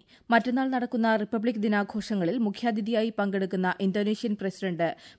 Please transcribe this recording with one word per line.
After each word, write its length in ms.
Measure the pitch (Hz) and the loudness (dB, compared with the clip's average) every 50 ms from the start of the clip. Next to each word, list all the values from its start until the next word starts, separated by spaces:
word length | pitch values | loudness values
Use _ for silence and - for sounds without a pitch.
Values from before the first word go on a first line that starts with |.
| - _ - - _ - | -8 _ -20 -20 _ 2
മറ്റന്നാൾ 380 | 233 226 220 247 247 262 262 262 | 2 4 4 2 0 0 0 0
നടക്കുന്ന 480 | 262 254 240 247 254 233 226 226 220 | -2 -2 -2 -2 0 0 2 2 2
റിപ്പബ്ലിക് 440 | 220 214 214 - 233 202 240 240 214 | 2 0 -2 -2 0 0 0 0 0
ദിനാഘോഷങ്ങളിൽ 800 | 202 190 208 208 202 196 - 214 196 - 220 196 175 165 202 262 | 0 2 2 2 0 -2 -4 -6 -4 -2 -2 0 0 0 2 0
മുഖ്യാതിഥിയായി 760 | 233 208 196 - - 240 220 220 208 220 233 220 220 233 220 - | 0 -2 -2 -2 -2 -2 0 0 -2 0 0 0 0 0 0 0
പങ്കെടുക്കുന്ന 560 | 202 196 190 196 190 180 202 185 185 185 - - | 0 0 0 0 -2 0 0 0 0 0 0 0
ഇന്തോനേഷ്യൻ 560 | 196 190 185 214 208 208 214 - - 233 208 | 0 0 2 2 0 0 0 0 -2 -2 -2
പ്രസിഡന്റ് 520 | 202 190 190 185 - - 190 175 160 170 160 - - - - - | -2 -2 -4 -4 -4 -4 -4 0 0 0 -2 -2 -4 -12 -20 -20